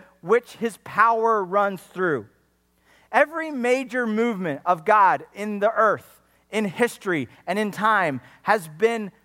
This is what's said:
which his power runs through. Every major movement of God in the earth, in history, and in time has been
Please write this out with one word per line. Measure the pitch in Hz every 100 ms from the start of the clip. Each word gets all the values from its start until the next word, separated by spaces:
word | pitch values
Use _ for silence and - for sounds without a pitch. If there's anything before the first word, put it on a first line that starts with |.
| - _
which | 165 233 - -
his | 226 -
power | - 156 226 233 226 220
runs | 185 196 202 185
through. | - 180 180 139 104 _ _ _ _ _ _ _ _
Every | 226 294 320 320
major | 285 240 254 262 247 240
movement | 214 240 202 180 143 175
of | 180
God | 160 214 190 147 -
in | 190 208 208
the | 202
earth, | 226 220 147 - _ _ _ _
in | 208 208
history, | 156 233 - 202 170 120 - -
and | 196
in | 214
time | 170 214 208 175 131 - _
has | - 214 160
been | 156 220 233 202 -